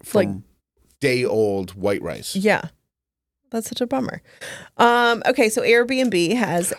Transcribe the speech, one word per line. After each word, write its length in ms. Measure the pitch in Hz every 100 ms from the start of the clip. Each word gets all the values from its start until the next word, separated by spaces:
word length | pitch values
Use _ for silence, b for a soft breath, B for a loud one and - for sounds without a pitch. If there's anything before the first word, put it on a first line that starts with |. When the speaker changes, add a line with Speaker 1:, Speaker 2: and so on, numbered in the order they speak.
Speaker 1:
from 160 | - 208
Speaker 2:
Like 160 | 101 98 - _ _ _ _ _
Speaker 1:
day-old 760 | 139 123 123 110 107 98 92
white 280 | 95 98 101
rice. 320 | 82 - - 190
Speaker 2:
Yeah. 260 | 208 185 165 _ _ _ _ _ _ _ _
That's 180 | 226 220
such 120 | 233
a 60 | 240
bummer. 340 | 262 240 - - B B B B -
Um, 460 | 233 240 233 233
okay, 240 | - 262 220
so 140 | 226
Airbnb 720 | - 233 240 262 254 185 170 240
has 380 | 185 175 170